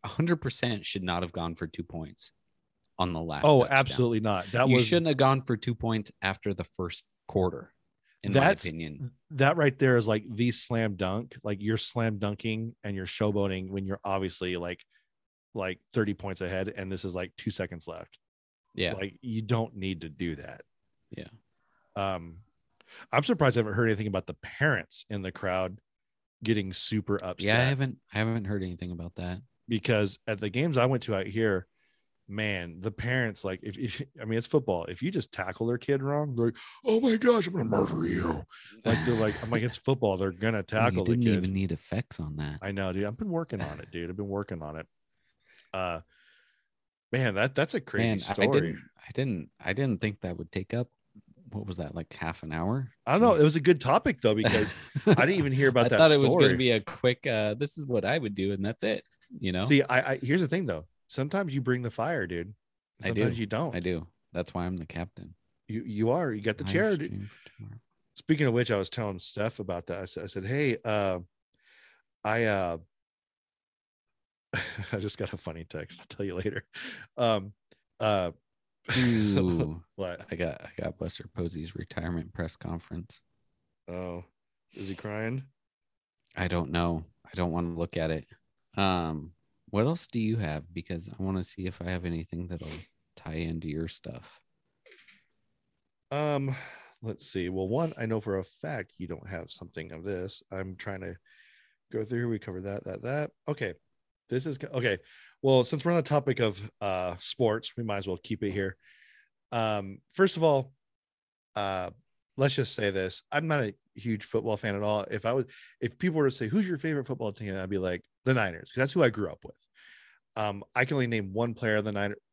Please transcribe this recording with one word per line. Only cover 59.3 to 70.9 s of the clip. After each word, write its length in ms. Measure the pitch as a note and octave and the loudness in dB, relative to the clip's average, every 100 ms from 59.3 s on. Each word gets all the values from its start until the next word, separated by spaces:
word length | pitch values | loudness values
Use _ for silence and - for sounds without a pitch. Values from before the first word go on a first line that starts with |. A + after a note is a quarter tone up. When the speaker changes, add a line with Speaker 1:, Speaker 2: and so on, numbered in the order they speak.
| - | -6
Speaker 1:
you 140 | F#2+ | -2
know? 120 | F2+ G#2+ | 0 6
Speaker 2:
See, 160 | C#3 | 6
I, 300 | - B2+ C3 | 6 2 2
I, 40 | C3+ | -2
here's 180 | B2 E3 | 0 0
the 80 | D#3 | 2
thing 160 | F3 D#3+ | 0 -2
though. 180 | E2 D#2 _ _ | -4 -8 _ _
Sometimes 460 | - C#3 F#3+ F#3 | -6 -2 -2 -2
you 60 | C3+ | -2
bring 220 | B2 B2 | 0 0
the 80 | A#2+ | -2
fire, 360 | - A#2+ E3 F2+ | -4 -2 -2 -4
dude. 280 | F2 E2+ G#2 _ _ _ _ | -4 -6 -12 _ _ _ _
Speaker 1:
I 60 | F#2+ | -4
do. 100 | - | 2
Speaker 2:
Sometimes 180 | A2 F2+ | 2 0
you 60 | |
don't. 320 | G#2 A2 D#3+ F2+ | -2 -2 -2 -2
Speaker 1:
I 40 | |
do. 260 | F2 E2+ E2+ _ _ | -2 -2 -6 _ _
That's 220 | F2 F2 | -6 -4
why 100 | F2+ | -2
I'm 140 | F2 F2+ | -4 -4
the 80 | D#2+ | -8
captain. 480 | E2 E2+ - F2+ E2+ _ _ _ | -8 -8 -10 -18 -18 _ _ _
Speaker 2:
You, 140 | A2 | -6
you 260 | A#2+ G#2 A2+ | -4 0 2
are. 220 | C#3+ D#3+ | 2 0
You 80 | G#2+ | -2
got 160 | A2 G2+ | -4 -2
the 80 | |
Speaker 1:
Live 80 | F#2+ | 0
Speaker 2:
chair, 240 | B2+ G#3+ F#3 | 2 2 0
dude. 120 | B2+ | -2
Speaker 1:
stream 200 | F#2+ G2+ | -8 -10
for 260 | - - _ | -14 -20 _
tomorrow. 200 | G#2 G#2+ _ _ _ | -16 -16 _ _ _
Speaker 2:
Speaking 320 | - - D#3 C#3+ | -20 0 4 4
of 80 | |
which, 160 | A#2 A#2 | 4 2
I 60 | G#2 | 2
was 120 | F#2 | 0
telling 300 | - G#2+ F#2 | -4 -4 -4
Steph 400 | - - A2 - | -8 -2 -4 -2
about 280 | G2 F2 - | -6 -6 -6
that. 120 | F2+ | -8
I 40 | F#2+ | -6
said, 180 | - | -8
I 20 | G2 | -8
said, 160 | G2 F#2+ | -8 -4
"Hey, 320 | C3+ D3 A#2 | 0 2 0
uh, 360 | A#2 | 0